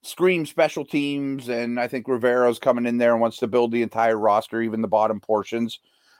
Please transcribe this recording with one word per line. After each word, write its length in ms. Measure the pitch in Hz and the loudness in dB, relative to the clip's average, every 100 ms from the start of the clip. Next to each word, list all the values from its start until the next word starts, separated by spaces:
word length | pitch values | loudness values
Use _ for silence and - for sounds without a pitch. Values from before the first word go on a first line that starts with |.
scream 420 | - - 185 175 | -14 0 0 2
special 400 | 147 - 156 165 | -2 0 0 -2
teams, 640 | 143 147 143 143 139 135 120 | -6 -4 -2 -4 -6 -6 -6
and 300 | 117 120 120 | -6 -4 -4
I 80 | 123 | -4
think 220 | 131 120 | -6 -4
Rivera's 500 | 123 123 123 123 117 | 0 2 4 2 2
coming 260 | 131 120 | 2 2
in 140 | 120 120 | 0 2
there 140 | 120 | 2
and 80 | 117 | 4
wants 180 | 113 - | 0 -2
to 80 | 117 | -2
build 260 | 120 117 | 2 2
the 100 | 117 | 0
entire 360 | 113 110 113 110 | -2 0 0 2
roster, 420 | 107 104 - 113 | 2 2 0 -4
even 220 | 113 110 | -4 -2
the 60 | 110 | 0
bottom 320 | 107 110 107 | 0 0 -2
portions. 580 | - 107 98 117 117 - _ _ _ _ | -2 -2 -2 -4 -4 -8 _ _ _ _